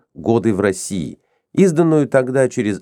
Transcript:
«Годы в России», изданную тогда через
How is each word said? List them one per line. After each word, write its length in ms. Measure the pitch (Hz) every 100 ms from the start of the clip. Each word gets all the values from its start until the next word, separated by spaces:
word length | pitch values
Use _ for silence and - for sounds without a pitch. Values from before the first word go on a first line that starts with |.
| _
«Годы 400 | 76 80 117 113
в 60 | 95
России», 580 | 101 92 - 98 76 - _ _ _
изданную 560 | - 190 156 165 156 135
тогда 400 | 135 127 131 127
через 320 | 127 104 95